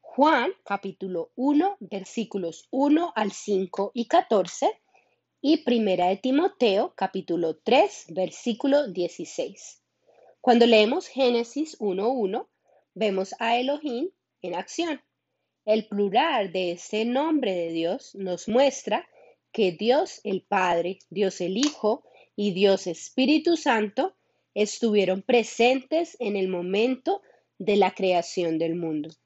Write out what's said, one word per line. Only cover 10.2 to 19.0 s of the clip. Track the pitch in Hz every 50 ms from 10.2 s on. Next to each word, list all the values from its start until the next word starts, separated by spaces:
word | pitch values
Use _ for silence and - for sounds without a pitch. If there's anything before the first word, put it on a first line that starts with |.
| _ _ _ _
Cuando | - - 233 240 233
leemos | 240 226 214 214 214 262 339 370
Génesis | - - 247 269 247 240 233 233 - - 285 311 311 - _
uno | 220 208 180 185 202 226
uno, | 269 262 220 185 196 247 254 _ _ _ _ _ _ _ _ _ _
vemos | 180 220 214 190 196 226 202 - -
a | 233 226 240
Elohim | 240 254 262 285 294 302 294 240 240 294 392 _ _ _ _ _ _
en | - 180 175
acción. | 175 202 - - - 339 339 302 - _ _ _ _ _ _ _ _ _ _ _ _ _
El | 214 214 220 214
plural | _ 208 202 202 196 180 226 294 339 302 240 202 190
de | 165 185 185 175 175
ese | 175 - - - 214 220
nombre | 240 240 269 294 320 320 294 240 202 185
de | 175 170 165
Dios | 165 165 165 165 196 277 - - -
nos | 196 196 185 180 170 - -
muestra | 214 247 277 277 269 - - - 202 240